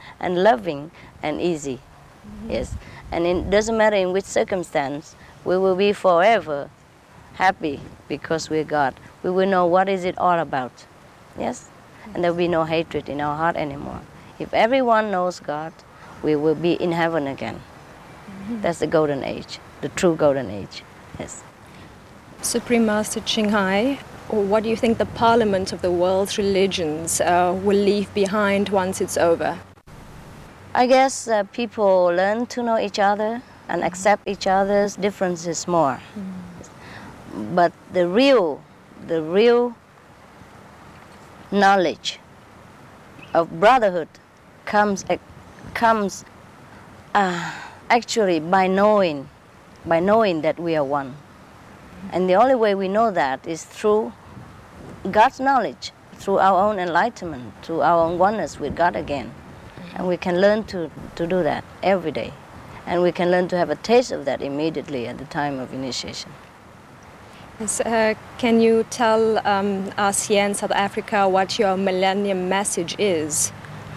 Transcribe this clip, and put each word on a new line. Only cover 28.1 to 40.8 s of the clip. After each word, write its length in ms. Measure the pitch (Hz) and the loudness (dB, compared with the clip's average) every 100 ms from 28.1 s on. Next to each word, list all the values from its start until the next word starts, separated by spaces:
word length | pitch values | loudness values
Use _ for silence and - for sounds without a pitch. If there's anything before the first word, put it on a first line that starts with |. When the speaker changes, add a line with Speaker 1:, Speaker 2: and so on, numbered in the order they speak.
Speaker 2:
behind 540 | 208 190 214 202 196 196 | -2 0 2 2 2 2
once 320 | 196 185 185 | 0 0 -2
it's 160 | 180 - | -4 2
over? 420 | 170 165 151 170 - - - - - - - - - - - | 2 2 0 -6 -12 -20 -20 -20 -20 -20 -20 -20 -20 -20 -4
Speaker 1:
I 120 | - 247 | 0 4
guess, 420 | 262 269 - - | 6 4 0 0
uh, 160 | 214 202 | 0 0
people 540 | - 240 - 202 185 180 | -4 -6 0 4 6 4
learn 400 | 175 190 220 240 | 4 2 0 -4
to 160 | 247 | -4
know 160 | 240 226 | -2 0
each 200 | 202 214 | -2 2
other 440 | 196 208 214 240 - - - | 2 2 -2 -6 -12 -18 -6
and 140 | 175 | -4
accept 460 | - 180 208 202 - | -4 0 0 0 -2
each 180 | 190 196 | -4 0
other's 500 | 190 196 202 202 202 | 2 2 2 0 -2
differences 680 | 202 196 185 170 170 156 - | -4 -2 -4 -2 -6 -6 -2
more. 340 | 175 139 120 - 208 | 2 2 -2 -10 -12
Speaker 2:
Mm. 1400 | 190 185 180 175 - - - - - - - - 107 | -12 -12 -16 -18 -20 -20 -20 -18 -18 -20 -14 -10 -2
Speaker 1:
But 180 | 175 170 - - | 2 2 2 -4
the 140 | 180 175 | 0 2
real, 560 | 196 277 247 165 139 - - - - - | 4 6 6 2 -2 -12 -20 -20 -18 -6
the 160 | 165 | -4
real 520 | 156 190 240 240 240 233 - - - - - - - - - - | 0 2 4 4 0 -6 -20 -20 -20 -20 -20 -20 -20 -20 -20 -20